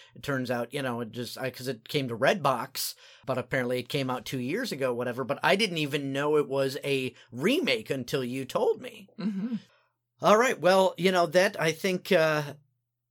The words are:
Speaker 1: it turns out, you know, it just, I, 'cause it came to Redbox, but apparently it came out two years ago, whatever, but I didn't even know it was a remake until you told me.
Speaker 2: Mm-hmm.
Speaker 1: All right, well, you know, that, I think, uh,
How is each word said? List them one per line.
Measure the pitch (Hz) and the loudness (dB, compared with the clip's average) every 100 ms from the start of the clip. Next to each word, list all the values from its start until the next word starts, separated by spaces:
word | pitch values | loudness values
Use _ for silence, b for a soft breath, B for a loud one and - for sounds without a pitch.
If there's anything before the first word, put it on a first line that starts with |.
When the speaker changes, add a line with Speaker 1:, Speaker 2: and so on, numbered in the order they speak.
| B - | B -14
Speaker 1:
it | |
turns | 123 135 127 | -6 -4 -2
out, | 123 120 | -2 -4
you | 147 | -6
know, | 131 117 | -6 -6
it | 117 | -6
just, | 110 113 - | -8 -8 -6
I, | 131 | -8
'cause | 117 127 | -6 -6
it | 123 - | -8 -4
came | 147 131 | -4 -2
to | 113 | 0
Redbox, | 135 202 143 127 123 - - - B B - | 2 2 2 0 -2 -6 -6 -8 B B -6
but | 131 | -4
apparently | 123 139 123 123 | -2 -2 0 -2
it | 123 | -2
came | 147 131 | -2 -2
out | 123 - | -4 -4
two | 135 | -4
years | 123 185 240 | -4 -4 -4
ago, | 151 131 120 | -2 -2 -2
whatever, | 123 120 | -4 -4
but | 120 117 | -4 0
I | 151 196 | 2 2
didn't | 214 170 | 2 0
even | 147 147 139 | -2 -2 -2
know | 135 147 151 | -2 2 2
it | 143 | 2
was | 135 135 135 | 2 0 0
a | 143 135 127 - B | -2 0 -2 -6 B
remake | 117 160 294 247 120 - | -2 0 2 2 0 -2
until | 139 120 143 | -6 -2 -4
you | 123 131 | -2 -6
told | 127 175 226 - | -4 -2 0 -2
me. | - - - - | -6 -16 -20 -8
Speaker 2:
Mm-hmm. | 185 196 220 226 b b b _ _ - | -6 -4 -4 -6 b b b _ _ -2
Speaker 1:
All | 160 208 | 4 4
right, | 254 - | 4 2
well, | 160 190 190 - | 4 6 4 2
you | 180 | 2
know, | 185 170 | 4 4
that, | 175 190 - | 4 4 2
I | 160 | -2
think, | 160 196 180 - | 0 -2 -2 2
uh, | 180 160 151 147 - _ _ _ _ _ | 4 4 2 -4 -10 _ _ _ _ _